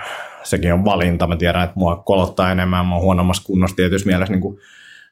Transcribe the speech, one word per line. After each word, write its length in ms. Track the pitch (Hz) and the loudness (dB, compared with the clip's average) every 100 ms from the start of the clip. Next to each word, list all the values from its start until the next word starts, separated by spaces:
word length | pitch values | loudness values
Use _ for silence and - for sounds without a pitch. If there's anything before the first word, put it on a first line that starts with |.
| - - - - | -14 -12 -14 -16
sekin 300 | - 87 82 | -6 -2 2
on 120 | 87 101 | 2 2
valinta. 420 | 95 87 85 85 | 2 0 0 0
Mä 100 | 85 | 0
tiedän, 260 | 87 87 | 0 0
että 160 | 87 - | -2 -2
mua 160 | 87 87 | -2 -2
kolottaa 560 | - 95 90 - 92 | 0 2 2 0 0
enemmän, 340 | 92 90 90 90 | 0 0 0 0
mä 100 | 87 | 0
oon 80 | |
huonommassa 400 | 92 90 90 92 - | 2 2 2 0 -2
kunnossa 300 | 95 92 - | 0 0 2
tietyssä 300 | 90 92 98 | 0 0 0
mielessä 280 | 90 95 | 0 0
niinku 260 | 92 98 101 - - - - - | -2 -4 -8 -20 -20 -20 -20 -20